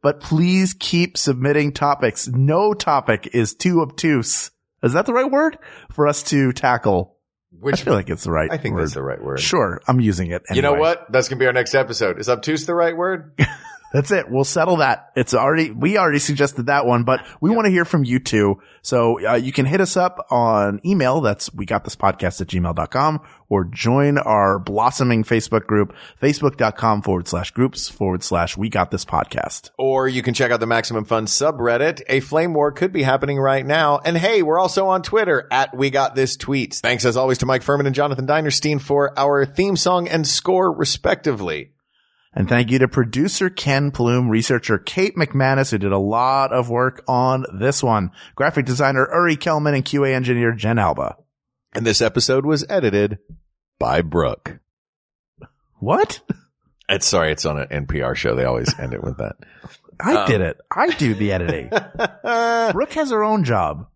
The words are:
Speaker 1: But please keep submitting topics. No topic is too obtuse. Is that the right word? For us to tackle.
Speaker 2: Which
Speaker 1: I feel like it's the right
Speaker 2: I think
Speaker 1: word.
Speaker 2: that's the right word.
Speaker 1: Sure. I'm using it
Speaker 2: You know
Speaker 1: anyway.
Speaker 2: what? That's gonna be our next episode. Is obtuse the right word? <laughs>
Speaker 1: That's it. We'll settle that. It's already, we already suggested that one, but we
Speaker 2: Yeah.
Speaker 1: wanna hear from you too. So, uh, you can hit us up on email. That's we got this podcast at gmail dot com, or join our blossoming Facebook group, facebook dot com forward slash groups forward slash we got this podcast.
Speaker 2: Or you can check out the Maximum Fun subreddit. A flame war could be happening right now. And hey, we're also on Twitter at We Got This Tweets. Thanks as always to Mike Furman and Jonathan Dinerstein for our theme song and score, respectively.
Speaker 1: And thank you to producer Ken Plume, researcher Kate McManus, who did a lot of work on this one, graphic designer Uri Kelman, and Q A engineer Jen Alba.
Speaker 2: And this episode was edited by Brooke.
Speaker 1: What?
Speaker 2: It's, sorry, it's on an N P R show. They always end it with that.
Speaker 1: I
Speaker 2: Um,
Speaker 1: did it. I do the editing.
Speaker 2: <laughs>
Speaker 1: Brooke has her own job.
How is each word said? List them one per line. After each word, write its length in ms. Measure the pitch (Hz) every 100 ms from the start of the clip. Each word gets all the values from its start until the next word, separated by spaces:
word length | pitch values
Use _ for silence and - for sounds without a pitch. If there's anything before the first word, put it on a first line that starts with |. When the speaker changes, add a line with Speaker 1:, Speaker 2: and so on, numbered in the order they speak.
Speaker 1:
But 180 | 143 143
please 540 | - 160 175 185 190 -
keep 380 | - 170 - -
submitting 540 | - 127 135 147 147
topics. 560 | 139 147 143 120 - -
No 460 | 123 135 165 208
topic 560 | 202 - 143 127 110 -
is 220 | 123 110
too 260 | - 180 170
obtuse. 680 | 147 - 160 139 110 - - _ _ _
Is 80 | 127
that 140 | 143 190
the 60 |
right 140 | 240 269
word? 280 | 269 320 311 - - -
For 140 | - 147
us 160 | 147
to 280 | - 143 131
tackle. 640 | 127 135 123 110 92 87 _ _ _ _ 85
Speaker 2:
Which 220 | 92 180
Speaker 1:
I 40 |
feel 100 | -
like 160 | 110 92
it's 140 | 82
the 60 | -
right 200 | 80 78
Speaker 2:
I 60 | 135
think 160 | 123
Speaker 1:
word. 80 | 101
Speaker 2:
that's 120 | 78
the 80 | 71
right 200 | 67 65
word. 180 | 67 67
Speaker 1:
Sure. 400 | 78 185 104 87 -
I'm 100 | 127
using 320 | 110 87 87
it 120 | 87 -
Speaker 2:
You 80 | 110
know 100 | 139
Speaker 1:
anyway. 60 | 143 156
Speaker 2:
what? 180 | 170 -
That's 180 | 123 123
gonna 100 | 131
be 60 | 127
our 80 |
next 200 | 123 117
episode. 460 | 139 117 113 107 90
Is 80 | 107
obtuse 380 | 123 - 156 151
the 80 |
right 200 | 127 170 165
word? 360 | 180 185 151 -
<laughs> 80 | 932 855 932 - -
Speaker 1:
That's 180 | 135 139
it. 180 | 196 -
We'll 160 | 127
settle 340 | 139 180 165 170
that. 340 | 139 120 -
It's 180 | - 120
already, 380 | 123 135 160 160
we 260 | 110 147 208
already 220 | 175 143
suggested 480 | - 143 139 - 123
that 180 | 143 123
one, 180 | 120
but 200 | 120 131 - -
we 80 | 160
Speaker 2:
Yeah. 60 | 226
Speaker 1:
wanna 140 | 214
hear 140 | 185 170
from 180 | 165
you 140 | 131 127
too. 420 | - 110 101 98 - -
So, 420 | - 123 117 117 104
uh, 80 |
you 180 | 120 127
can 120 | 135
hit 160 | 135 180
us 160 | 185 185
up 300 | 180 180 -
on 520 | 123 117 107 101 101
email. 360 | 165 196 127 143
That's 340 | 127 104 -
we 120 | - 95
got 180 | 104
this 100 | - -
podcast 440 | 98 92 90 -
at 80 | 90
gmail 260 | 92 87
dot 160 | 82 80
com, 300 | 131 147 151 - - _
or 160 | 101
join 540 | 87 - 110 131 143 143
our 400 | - 107 98 98
blossoming 640 | 92 104 120 - 127 117
Facebook 440 | 110 113 - 113 -
group, 280 | 107 101 - - -
facebook 360 | 135 147 147 139
dot 200 | 113 -
com 240 | 113 104
forward 260 | 101 92 87
slash 240 | 87 90
groups 360 | - 127 - -
forward 340 | - 95 90
slash 320 | - 87 85 -
we 120 | 107
got 220 | 104 90
this 140 | 92
podcast. 680 | - 85 - - - - - -
Speaker 2:
Or 300 | 131 131 131
you 140 | 127
can 120 | 120
check 160 | 117 127
out 100 | 117
the 60 | 113
Maximum 380 | 117 110 113
Fun 220 | 107 113 110
subreddit. 760 | - 147 143 120 120 147 - -
A 120 | 135
flame 340 | 139 147 175
war 180 | 156 147
could 200 | 139 185
be 120 | 180
happening 340 | 135 135 143 139
right 260 | 135 135
now. 340 | 131 156 151 143
And 140 | 151 170
hey, 240 | 185 220
we're 160 | 160 165
also 300 | 185 190 190
on 140 | 185
Twitter 440 | - 214 202 139 -
at 240 | 123 135
We 160 | 127 139
Got 260 | 139 131 127
This 200 | 131 -
Tweets. 440 | - 135 120 -
Thanks 240 | 117 123
as 120 | 120 117
always 220 | 131 127
to 80 | 127
Mike 160 | 131
Furman 240 | - 143 139
and 80 |
Jonathan 320 | 135 147 131 135
Dinerstein 540 | 151 151 135 151 147
for 360 | 139 143 143 -
our 280 | 139 143 139
theme 300 | 143 190 190
song 320 | - 180 175
and 180 | 160 147
score, 440 | - - 185 185
respectively. 1000 | 156 143 - - 123 - 117 92 76 67 _ _ _ _ _ _ -
Speaker 1:
And 120 | 95
thank 200 | 120 117
you 80 | 127
to 60 | 127
producer 600 | - 117 117 165 - 185
Ken 420 | 185 147 135 143
Plume, 380 | 135 120 123 123
researcher 480 | 110 113 123 - 104
Kate 400 | - - 190 175
McManus, 540 | 151 139 135 135 135
who 80 | 107
did 140 | 98
a 60 | 98
lot 540 | 98 113 127 135 135
of 160 | 127 123
work 340 | 120 127 127 -
on 380 | 127 127 131 131 95
this 240 | 117 135
one, 280 | 131 110 87 - -
graphic 320 | - 139 156 127
designer 420 | 127 139 131 135
Uri 260 | 165 175 156
Kelman, 360 | - 156 151
and 100 | 143
Q 220 | 131 143
A 80 | 139
engineer 400 | 131 127 120 117
Jen 260 | 113 104 117
Alba. 380 | 95 67 67 - _ _ _ _ _
Speaker 2:
And 120 | - 117
this 160 | 104
episode 420 | 113 127 - 135
was 220 | 139 151 -
edited 520 | 196 123 143 104 104 _ - _ _ _ _
by 240 | 58 71
Brooke. 560 | 85 85 71 55 - - _ _ _ _ _ _ _ _ - _ _ _
Speaker 1:
What? 420 | 107 185 427 - _ - _ _ _ _ -
Speaker 2:
It's, 160 | 95 -
sorry, 260 | 95 80
it's 140 | 76 80
on 120 | 73
an 100 | 69
N 160 | 73 69
P 160 | 73
R 120 | 64
show. 200 | 64 -
They 100 | 58
always 340 | 64 60 60 -
end 140 | 65
it 100 | 58
with 140 | - 64
that. 200 | 53 - - - - - _ -
Speaker 1:
I 160 | 196 320
Speaker 2:
Um, 100 | 135
Speaker 1:
did 140 | 110
it. 160 | 87 - -
I 180 | - 302
do 240 | - 143
the 180 | 101 104
editing. 380 | 95 85 82 60
Speaker 2:
<laughs> 1000 | 208 - - 226 - - 233 233 233 226
Speaker 1:
Brooke 200 | 190 262
has 180 | - 294
her 120 | 220
own 200 | 214 214
job. 420 | 143 110 80 76 95